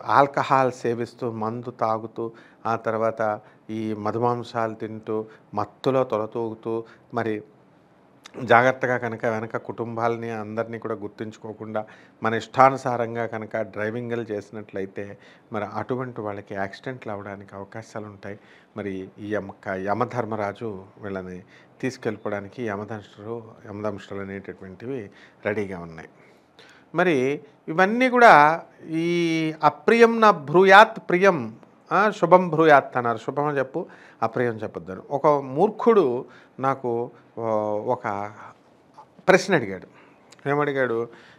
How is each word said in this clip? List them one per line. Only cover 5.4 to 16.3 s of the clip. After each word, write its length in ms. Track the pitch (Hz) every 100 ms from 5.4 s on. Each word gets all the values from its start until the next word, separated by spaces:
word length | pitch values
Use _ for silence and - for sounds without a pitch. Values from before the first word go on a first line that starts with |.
| _
మత్తులో 500 | 104 104 - 135 131
తొలతూగుతూ, 800 | 127 107 107 120 117 110 117 113 113 - _
మరి 280 | 120 117 104 104 _ _ _ _ _ _ _ - -
జాగ్రత్తగా 520 | 123 117 127 127 131 123
కనుక 300 | 117 110 120
వెనక 300 | 110 113 120
కుటుంబాలని 760 | - 110 117 113 117 117 117
అందరినీ 480 | 110 104 110 113 117
కూడా 160 | 110
గుర్తించుకోకుండా 920 | 110 101 - 110 107 110 104 107 110 107 - - _
మన 120 | 113
ఇష్టానుసారంగా 920 | 113 107 - 131 135 135 120 117 117 113
కనుక 300 | 113 107 113
డ్రైవింగ్లు 640 | 107 104 107 113 120 117
చేసినట్లయితే 960 | 110 104 - 110 101 101 95 95 101 98 - - _
మరి 120 | 110
అటువంటి 560 | 101 107 104 127 127 120
వాళ్ళకి 340 | 107